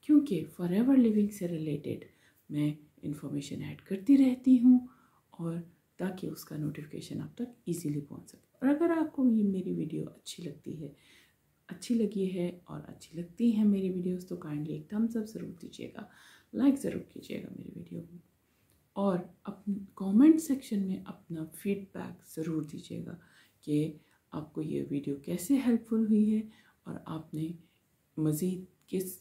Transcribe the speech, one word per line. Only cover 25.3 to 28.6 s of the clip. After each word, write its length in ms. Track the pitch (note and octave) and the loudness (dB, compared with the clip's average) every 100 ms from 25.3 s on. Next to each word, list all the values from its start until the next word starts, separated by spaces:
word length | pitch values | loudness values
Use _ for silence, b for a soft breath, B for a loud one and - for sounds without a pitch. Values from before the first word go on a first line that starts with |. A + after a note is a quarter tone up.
| F3 - C#4 | -8 0 2
हेल्पफुल 500 | A#3 A3+ - A3+ A3 | 4 0 0 0 4
हुई 240 | G#3+ G#3+ | 4 4
है 380 | A3 A3 - _ _ - | 2 -2 -14 _ _ -14
और 180 | - - | -14 -10
आपने 460 | D#3+ D#3 D3+ D#3+ F3 b b _ _ _ - | -10 -8 -8 -8 -8 b b _ _ _ -2
मज़ीद 480 | D#3 D3+ F#3 F#3 | 0 0 -2 -4